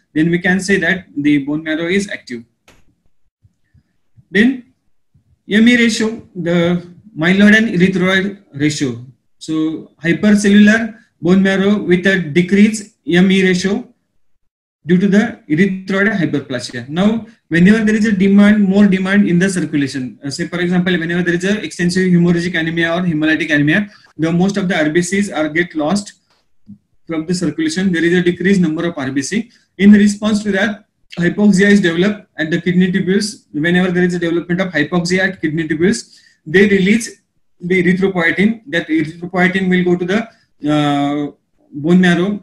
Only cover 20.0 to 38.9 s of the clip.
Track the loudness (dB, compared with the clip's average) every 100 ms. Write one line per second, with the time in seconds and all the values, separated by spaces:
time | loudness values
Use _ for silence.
20 | -10 -10 -12 -10 -8 -4 -2 0 0 -2
21 | -2 -2 -2 -2 -2 -4 -6 -4 -2 0
22 | 2 2 2 0 -2 -4 -4 -2 -2 -2
23 | -2 0 0 -2 0 0 2 0 -2 -10
24 | _ -6 -2 0 0 0 -2 -2 0 0
25 | -2 -2 -2 -4 -4 -2 -4 -2 -2 -2
26 | -6 -18 _ _ _ _ _ -20 _ _
27 | -10 -8 -4 -4 -4 -4 -4 -2 -2 0
28 | 2 2 0 0 2 2 2 0 -4 -4
29 | -6 -6 -4 -6 -6 _ _ 2 6 6
30 | 4 0 -2 -2 -2 -2 -2 -4 _ _
31 | _ -2 -2 2 2 4 4 4 4 0
32 | 0 -2 -10 -8 -4 -4 -2 0 2 0
33 | 0 -2 -2 -10 _ -6 0 0 0 0
34 | 0 0 -2 -4 -2 -4 -4 -4 -2 -2
35 | -2 -2 -2 -4 -6 -4 -4 -2 0 -2
36 | -8 _ _ _ -2 2 4 2 2 0
37 | -2 -16 _ _ _ _ -4 0 0 0
38 | 0 0 -2 0 0 -2 -6 -6 -2